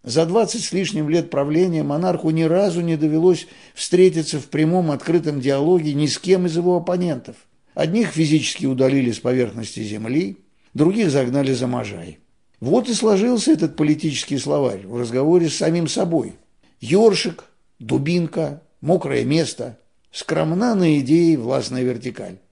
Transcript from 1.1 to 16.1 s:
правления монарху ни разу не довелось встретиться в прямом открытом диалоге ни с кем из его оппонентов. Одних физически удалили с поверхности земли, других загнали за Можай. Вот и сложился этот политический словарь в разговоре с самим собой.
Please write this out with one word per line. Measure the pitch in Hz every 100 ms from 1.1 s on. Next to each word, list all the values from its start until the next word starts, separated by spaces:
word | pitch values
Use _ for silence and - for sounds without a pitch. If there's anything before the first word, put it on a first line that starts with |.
| 170 170
правления | 139 143 156 185 160
монарху | 147 147 185 160 156
ни | 160
разу | 160 175 202 170
не | 170 160
довелось | 156 156 180 175 - - -
встретиться | - - 180 185 160 156 147
в | -
прямом | - 156 180 165
открытом | 135 - 170 156 143
диалоге | 131 139 151 180 151
ни | 143 151
с | -
кем | 180 185 180
из | 160
его | 175 175
оппонентов. | 175 180 175 127 - - _ _ _
Одних | - 156 214 190
физически | 151 160 156 151 -
удалили | 135 127 131 139 123
с | 107
поверхности | 123 127 117 110 107 -
земли, | 107 107 110 143 196 196 _ _ _
других | - 156 214 190
загнали | 139 123 139 135
за | 123 123
Можай. | 123 107 101 87 - _ _ _ _
Вот | 120 220 240
и |
сложился | 208 220 196 233 240 302
этот | 165 160 -
политический | 151 151 156 127 - 139
словарь | 143 147 131 98 95
в | 120
разговоре | 120 123 147 175 165
с | 135
самим | 151 170 160
собой. | - 180